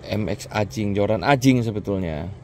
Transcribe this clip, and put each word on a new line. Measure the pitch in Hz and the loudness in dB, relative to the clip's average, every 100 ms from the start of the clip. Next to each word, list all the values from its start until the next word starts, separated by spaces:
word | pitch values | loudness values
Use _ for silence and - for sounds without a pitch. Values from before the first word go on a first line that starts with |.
| - | -4
M | 104 101 | -2 -2
X | 98 - | -4 -4
Ajing, | 107 104 - 101 98 | -2 -2 -2 -2 0
joran | 101 107 92 | 2 2 4
Ajing | 143 131 127 | 4 6 4
sebetulnya. | 117 107 98 98 90 78 87 95 | 2 -4 -2 -2 -2 -4 -6 -10